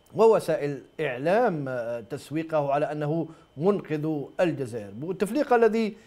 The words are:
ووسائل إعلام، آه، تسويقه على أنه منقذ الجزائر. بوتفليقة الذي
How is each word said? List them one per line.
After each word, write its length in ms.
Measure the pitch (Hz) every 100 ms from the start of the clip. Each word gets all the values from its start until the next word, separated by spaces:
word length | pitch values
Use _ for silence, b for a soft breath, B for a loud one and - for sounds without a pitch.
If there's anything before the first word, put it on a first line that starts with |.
| _
ووسائل 680 | 160 226 190 - 147 147 135 - -
إعلام، 640 | 147 123 151 214 240 160 135
آه، 320 | 127 117 120
تسويقه 720 | 104 139 - 151 160 156 139
على 200 | 143 147
أنه 360 | 151 147 165 160 B B 135
منقذ 640 | 180 202 - 151 160 156 - -
الجزائر. 500 | 180 139 123 113 98
بوتفليقة 640 | 104 160 185 196 277 - 240
الذي 400 | 226 226 214 -